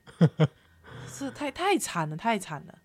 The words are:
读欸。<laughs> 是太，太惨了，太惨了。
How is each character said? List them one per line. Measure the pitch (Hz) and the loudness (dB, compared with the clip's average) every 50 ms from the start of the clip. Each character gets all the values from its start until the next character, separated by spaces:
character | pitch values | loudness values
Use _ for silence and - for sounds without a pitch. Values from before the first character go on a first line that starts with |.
| _ - - - | _ -20 4 4
读 | 175 | 4
欸。 | 139 - - 160 - - | 6 6 4 2 0 0
<laughs> | _ _ _ _ _ - - - - - - - | _ _ _ _ _ -20 -20 -18 -16 -14 -14 -12
是 | - 277 269 - | -10 -8 -10 -8
太， | - 294 285 | -6 -6 -6
太 | 277 - 349 392 392 | -4 -2 2 2 2
惨 | - - - - 175 160 151 | 2 0 -2 -2 -2 -2 -2
了， | 151 | -4
太 | 165 - 233 226 196 | -2 0 0 0 0
惨 | 190 - 160 143 165 165 | -2 -6 -10 -12 -12 -16
了。 | - - | -20 -20